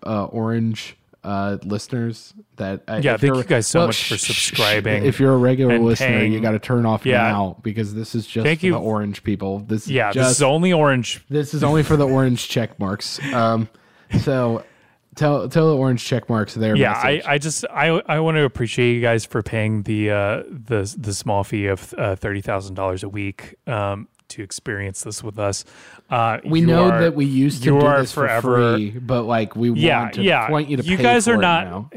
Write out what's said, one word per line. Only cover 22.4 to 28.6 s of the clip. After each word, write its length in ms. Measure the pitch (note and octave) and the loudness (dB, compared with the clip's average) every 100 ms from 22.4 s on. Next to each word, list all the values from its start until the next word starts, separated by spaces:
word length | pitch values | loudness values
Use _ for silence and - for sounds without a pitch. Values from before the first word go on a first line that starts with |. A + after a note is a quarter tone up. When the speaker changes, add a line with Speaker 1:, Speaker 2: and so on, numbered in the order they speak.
Speaker 2:
thousand 320 | G2+ G2 G2 | -4 -6 -6
dollars 280 | F#2 F#2+ F#2 | -4 -4 -4
a 60 | G2+ | -8
week, 460 | G#2 G2 - - - - | -8 -10 -10 -18 -16 -6
um, 420 | A2 G2+ G2+ - _ - | -4 -2 -4 -10 _ -20
to 140 | - | -14
experience 600 | G2+ - - G2+ G2 F#2+ | -12 -12 -8 -6 -6 -10
this 200 | A2 G#2 | -12 -12
with 160 | A2 G#2 | -10 -4
us. 240 | G2+ F#2+ - - - - - | -4 -4 -8 -20 -20 -20 -4
Uh, 300 | B2 A2+ A2+ - | 0 0 0 0
Speaker 1:
We 140 | D#3+ | 2
Speaker 2:
you 60 | E3+ | 4
Speaker 1:
know 220 | E3 F3+ | 6 4
Speaker 2:
are, 120 | E3+ | 4
Speaker 1:
that 120 | E3+ | 2
we 120 | D3 C#3+ | 2 0
used 380 | C3 C#3 C#3 | 2 2 2
to 100 | C3 | 2
Speaker 2:
you 60 | C#3+ | 4
Speaker 1:
do 60 | D3 | 6
Speaker 2:
are 140 | C#3 | 4
Speaker 1:
this 120 | B2+ | 0
for 100 | - C#3 | -2 0
Speaker 2:
forever 480 | A#2 A#2+ B2 | 0 2 4